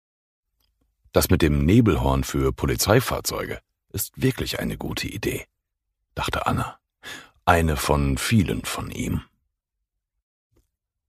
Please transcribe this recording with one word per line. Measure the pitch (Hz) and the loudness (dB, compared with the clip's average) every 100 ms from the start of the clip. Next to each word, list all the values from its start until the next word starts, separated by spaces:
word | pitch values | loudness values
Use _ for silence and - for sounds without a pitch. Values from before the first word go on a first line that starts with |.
| _ _ _ _ _ _ _ _ _ _ _ | _ _ _ _ _ _ _ _ _ _ _
"Das | 90 80 | 0 2
mit | 85 | 4
dem | 80 71 71 | 4 2 4
Nebelhorn | 110 110 69 62 67 | 6 6 4 2 0
für | 65 71 67 | 0 -2 -2
Polizeifahrzeuge | - 71 64 - 117 - 131 - 101 95 62 _ _ _ | -2 -2 0 2 2 2 -4 -6 -6 -8 -10 _ _ _
ist | - - - | -10 -10 -2
wirklich | 131 - 65 - | -2 0 -4 -4
eine | - - | -6 -6
gute | - - - | -8 -8 -8
Idee", | - - - - _ _ _ _ _ _ | -6 -4 -6 -8 _ _ _ _ _ _
dachte | - - - - | -8 -6 -4 -2
Anna. | - - - _ _ - - - _ | -2 -4 -10 _ _ -18 -18 -20 _
Eine | - 87 80 73 | 2 4 2 0
von | - 73 71 123 | 0 2 2 0
vielen | - 117 80 - - | 2 2 2 -2 -6
von | - - | -8 -8
ihm. | - - - - _ _ _ _ _ _ _ _ _ _ _ _ _ _ _ _ _ | -6 -4 -4 -6 _ _ _ _ _ _ _ _ _ _ _ _ _ _ _ _ _